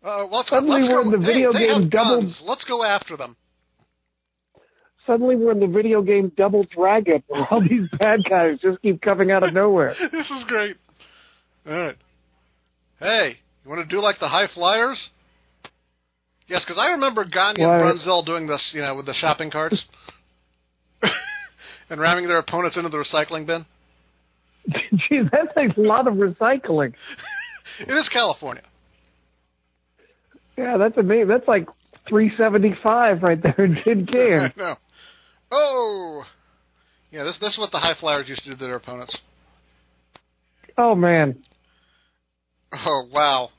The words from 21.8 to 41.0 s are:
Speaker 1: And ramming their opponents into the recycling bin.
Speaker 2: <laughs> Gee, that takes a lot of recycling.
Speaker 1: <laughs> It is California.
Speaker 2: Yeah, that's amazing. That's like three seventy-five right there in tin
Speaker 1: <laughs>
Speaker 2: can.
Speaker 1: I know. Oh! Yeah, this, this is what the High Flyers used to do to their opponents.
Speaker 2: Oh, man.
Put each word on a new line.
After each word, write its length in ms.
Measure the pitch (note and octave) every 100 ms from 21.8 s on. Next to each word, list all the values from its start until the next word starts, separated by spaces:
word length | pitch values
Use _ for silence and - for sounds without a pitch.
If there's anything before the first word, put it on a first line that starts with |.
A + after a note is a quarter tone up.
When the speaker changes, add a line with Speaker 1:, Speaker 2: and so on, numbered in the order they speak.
| _
Speaker 1:
And 100 | D#3
ramming 260 | D#3+ F3 F3
their 120 | E3
opponents 400 | D#3+ E3+ F3 F3+
into 100 | E3+
the 80 | D3+
recycling 500 | C#3+ D#3 D3+ D#3+ D#3
bin. 200 | E3 D#3+ _ _ _ _ _ _ _ _ _ -
Speaker 2:
<laughs> 60 | - -
Gee, 260 | F#3+ - C#4+ G3
that 240 | C#4+ D#4+
takes 220 | - C4 G#3
a 40 |
lot 260 | G#3+ A3+ B3+
of 60 |
recycling. 800 | G3 G3 E3+ A3 C4+ - D#3 C3+ - - - - G5+
Speaker 1:
<laughs> 400 | A#5 G5+ - -
It 100 | -
is 160 | - -
California. 540 | - - - C#3 - _ _ _ _ _ _ _ _ _ _ _ _ _ _ _ _ _ _ _ -
Speaker 2:
Yeah, 200 | B3 A3+
that's 200 | G#3+ A#3
amazing. 300 | F#3+ A3 G3
That's 200 | A#3+ B3
like 180 | G#3 E3 _ _ _ -
three 240 | G#3+ A3 -
seventy-five 840 | A3 G3+ G3+ F3 A3 A#3 A#3 F3
right 200 | F3+ E3
there 220 | E3+ E3
in 120 | G3 D3+
tin 220 | A3 A3 F3
Speaker 1:
<laughs> 60 |
Speaker 2:
can. 280 | B3 B3 E3
Speaker 1:
I 200 | C3 F#3+
know. 140 | F3+ - _ _ - _ _ _ _
Oh! 720 | C4+ D4 B3+ A3+ G3+ F3 D3+ C#3+ _ _ _ _ _ _ _ _
Yeah, 140 | D#3
this, 140 | D3 E3+
this 100 | G#3
is 40 | A3
what 120 | G3+
the 60 | D#3+
High 160 | E3 D#3+
Flyers 300 | D#3+ C#3+ C3
used 160 | C3
to 60 | C#3
do 60 | C3
to 60 | C3
their 100 | B2
opponents. 420 | - B2 B2 - _ _ _ _ _ _ _ _ _ - _ _ _ _ - -
Speaker 2:
Oh, 180 | A#3+
man. 480 | G3